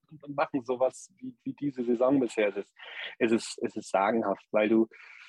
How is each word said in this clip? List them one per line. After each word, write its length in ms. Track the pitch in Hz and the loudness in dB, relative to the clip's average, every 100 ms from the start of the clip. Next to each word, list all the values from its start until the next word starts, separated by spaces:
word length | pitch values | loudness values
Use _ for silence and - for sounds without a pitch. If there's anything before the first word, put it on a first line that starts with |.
| _ | _
und, 120 | 151 | -18
und 120 | 143 143 | -8 -2
machen 280 | 151 139 | -2 -2
sowas 480 | 117 123 127 - - _ | -2 0 0 -2 -16 _
wie, 180 | 127 120 | -16 -12
wie 100 | - | -10
diese 300 | - 143 127 | -6 -6 -2
Saison 360 | 117 120 127 143 | 0 2 4 4
bisher. 300 | 120 - 104 | 2 2 0
Es 80 | 98 | 0
ist, 160 | - - - - - - | -8 -12 -16 -14 -12 -2
es 140 | 113 | 2
ist, 280 | 113 - - | 2 0 -6
es 120 | 110 107 | -8 -8
ist 140 | - | -2
sagenhaft, 560 | 95 101 117 104 95 - | 0 2 0 0 -4 -2
weil 180 | 107 107 | 0 4
du, 180 | 110 110 - - - | 4 2 -4 -20 -20